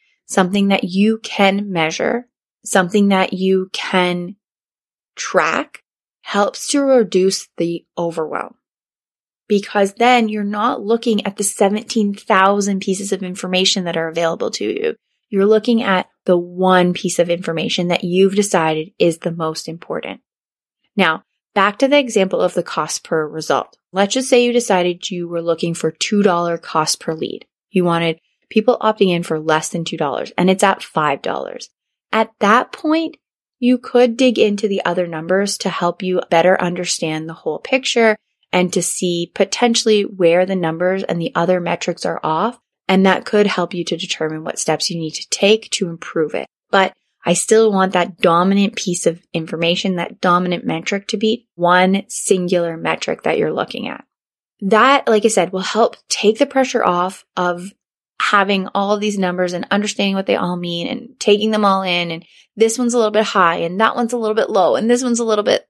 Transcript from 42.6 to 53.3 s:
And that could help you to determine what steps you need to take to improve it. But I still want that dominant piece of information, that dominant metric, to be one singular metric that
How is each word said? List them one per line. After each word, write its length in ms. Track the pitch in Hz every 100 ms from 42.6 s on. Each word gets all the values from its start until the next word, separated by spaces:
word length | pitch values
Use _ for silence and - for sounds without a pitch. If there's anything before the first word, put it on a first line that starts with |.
| _ _ -
And 160 | 190
that 200 | 190 180
could 240 | - 208 202
help 260 | 185 175
you 100 | 175 170
to 100 | 165
determine 480 | 180 - 156 156
what 160 | 156 -
steps 280 | - 156 -
you 100 | 170
need 160 | 160
to 140 | - -
take 400 | - 202 220 -
to 180 | - 175
improve 460 | 170 - 165 151
it. 120 | 85 - _ -
But 220 | 196 185 _ _ _
I 80 | -
still 400 | 180 - 220 220
want 220 | 196 190
that 240 | 185 175 -
dominant 580 | 180 170 190 196 196 -
piece 300 | 190 170 175
of 140 | 170 _
information, 640 | 170 160 165 170 180 196 180
that 240 | 175 -
dominant 440 | 185 175 180 175
metric, 440 | - 165 - 202 -
to 80 | 202
be 320 | 220 233 _ -
one 480 | 170 180 185 196 -
singular 680 | - - 190 175 175 170 165
metric 480 | 165 160 - 156
that 140 | -